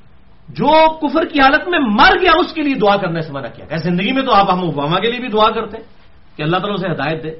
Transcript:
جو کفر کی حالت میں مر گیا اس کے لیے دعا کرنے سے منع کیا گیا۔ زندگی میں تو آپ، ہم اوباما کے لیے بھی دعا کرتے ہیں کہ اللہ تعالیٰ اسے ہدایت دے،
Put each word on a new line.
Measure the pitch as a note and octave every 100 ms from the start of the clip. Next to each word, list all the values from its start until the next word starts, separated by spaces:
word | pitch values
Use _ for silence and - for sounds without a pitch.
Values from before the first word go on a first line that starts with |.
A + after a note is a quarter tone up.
| - - - - -
جو | C3+ B3 D#4 D#4+ D#4
کفر | D4 C#4+ E4
کی | D4
حالت | C4+ D4 F#4
میں | F4
مر | B3 G#3 F4 F4+
گیا | F4+ E4
اس | E4+
کے | D#4+
لیے | D4 C4
دعا | G3+ G3+
کرنے | F#3 E3
سے | D3+
منع | C#3 A#2 -
کیا | -
گیا۔ | E3
زندگی | E3+ F3 G#3
میں | C4
تو | B3+
آپ، | G3+ G3
ہم | F#3
اوباما | F3 C#3+ C#3+ F3+
کے | A3
لیے | A#3+
بھی | B3
دعا | G#3+ G#3+
کرتے | A3 - A3
ہیں | - - - - - -
کہ |
اللہ | D3+ F#3
تعالیٰ | G3+ F#3+
اسے | F#3
ہدایت | C#3+ C#3 D#3+
دے، | D#3